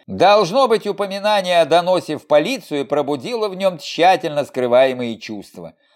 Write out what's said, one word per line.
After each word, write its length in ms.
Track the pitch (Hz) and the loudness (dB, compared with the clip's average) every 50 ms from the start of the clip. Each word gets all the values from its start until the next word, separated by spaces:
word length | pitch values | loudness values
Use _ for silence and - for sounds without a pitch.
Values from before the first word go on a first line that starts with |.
| _ | _
Должно 600 | - 95 92 160 196 208 214 196 160 208 277 269 | -14 -2 2 4 4 4 4 2 0 0 0 2
быть, 200 | 226 226 208 - | 2 0 -2 -2
упоминание 760 | 208 190 - 202 190 196 202 196 214 214 202 185 180 175 170 | -6 -6 -6 -6 -6 -6 -6 -2 -2 -2 0 0 0 2 2
о 40 | 165 | 2
доносе 520 | 135 160 175 170 185 185 170 - - 151 | 4 2 2 2 2 0 0 -2 -4 -8
в 100 | 123 - | -8 -2
полицию 580 | - 156 147 151 214 269 208 - - 147 143 135 | 2 2 2 2 2 -4 -6 -8 -6 -6 -6 -4
пробудило 640 | 120 147 147 139 135 147 131 123 208 247 226 214 202 | -2 -2 -2 -2 -2 -4 -6 -6 -8 -6 -4 -4 -6
в 60 | 185 | -4
нём 220 | 185 196 190 180 | -2 -2 -2 -2
тщательно 680 | - - - - 156 165 185 185 156 - 156 147 147 127 | -4 -10 -10 -2 2 4 4 4 2 0 -4 -4 -4 -4
скрываемые 760 | - - 131 127 120 120 127 135 131 127 123 123 117 110 - | -4 -4 -4 0 4 4 4 4 4 2 -2 -6 -8 -8 -10
чувства. 560 | - - 107 101 90 - - 92 82 80 - _ _ _ _ | -12 -12 -12 -12 -14 -16 -18 -18 -18 -20 -20 _ _ _ _